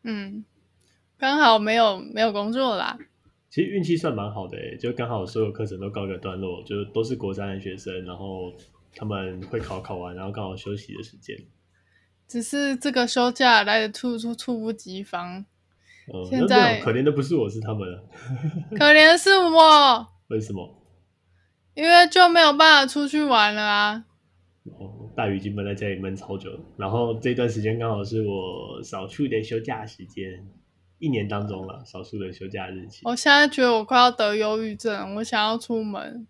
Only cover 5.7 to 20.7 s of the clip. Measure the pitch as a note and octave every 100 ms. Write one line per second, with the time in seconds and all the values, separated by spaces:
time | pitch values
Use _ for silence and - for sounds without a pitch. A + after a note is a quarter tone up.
5.7 | F#2 G2 G#2+ G2 F2+ F#2+ F#2 F#2 F2 -
6.7 | G2+ G2+ A2 A2+ A#2+ G2+ F#2+ G2 F#2+ G2
7.7 | F#2+ G2+ F#2 F2+ F#2 G2 F#2+ F2+ F2 _
8.7 | _ _ - G#2+ G2 F#2 F#2 F#2 A#2+ -
9.7 | F#2+ F#2 F#2+ F2 F2+ F#2+ G2+ G2 F#2+ -
10.7 | G2+ - G2 G#2+ _ - - - _ _
11.7 | _ _ _ _ _ _ A#3+ A3+ C#4+ C#4+
12.7 | B3+ C#4+ B3+ A#3+ C4 B3 B3 B3+ A3 G3+
13.7 | A3 A3 G#3+ B3 A#3 A#3 A#3 - A#3+ A3
14.7 | A3+ - F#3 G3+ F3 F3 F#3 G3+ _ _
15.7 | _ _ _ - - F#2 B3+ A#3 B3 A#3+
16.7 | A3 B2+ A#2+ C#3+ C#3 C3+ E3 G#2 A2 A2
17.7 | G#2+ F#2 F2+ - - B2 B2+ D3+ F3+ -
18.7 | G#3+ D4 D4+ D#4 E4+ F#4+ G4 F4 D#4+ D#4+
19.7 | D4+ C#4 A#3 A3+ _ _ A2 G#2+ G2 F2